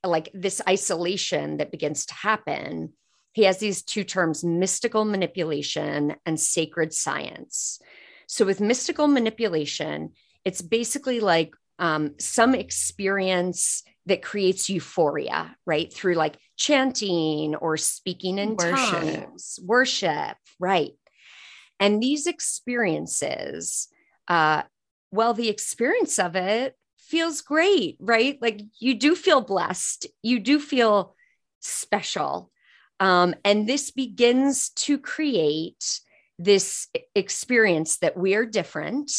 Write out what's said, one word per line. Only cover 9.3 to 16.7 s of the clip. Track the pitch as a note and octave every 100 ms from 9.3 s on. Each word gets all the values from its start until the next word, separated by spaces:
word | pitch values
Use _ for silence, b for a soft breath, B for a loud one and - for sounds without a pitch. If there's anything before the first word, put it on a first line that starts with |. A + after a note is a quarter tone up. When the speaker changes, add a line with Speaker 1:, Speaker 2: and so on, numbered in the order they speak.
| A3 A3 D#3+ D3 - D#3 D3+ D#3+ _ _ _
Speaker 1:
it's | F#3 F#3
basically, | F3 A3+ A3+ C#4+ C4 A#3+
like, | G#3 E3 D#3+ _ _ -
um, | E3+ D#3 D3+ D3
some | - - A#3+ B3+
experience | - - - - F#3+ G3 F#3 F#3 F3+ F3+ - - b b -
that | F#3
creates | - G#3 F#3 F#3+ -
euphoria, | F#3+ - - D3+ D3 C#3 D3+ E3 - -
right? | D#3 E3
Through, | - F#3 E3+
like, | D#3 - b -
chanting | -